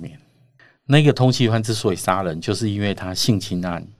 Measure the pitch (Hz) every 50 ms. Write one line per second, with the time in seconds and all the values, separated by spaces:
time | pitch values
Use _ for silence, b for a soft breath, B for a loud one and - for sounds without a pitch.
0 | 82 - - - _ _ _ _ _ _ _ _ b b b b b - 139 156
1 | 147 143 - - 127 127 123 - 123 110 113 113 110 113 110 - - 107 90 -
2 | - 98 92 95 95 87 78 80 - 107 101 92 113 104 101 101 101 101 95 -
3 | 92 92 92 - - - 110 95 - - 92 90 90 90 85 85 85 - -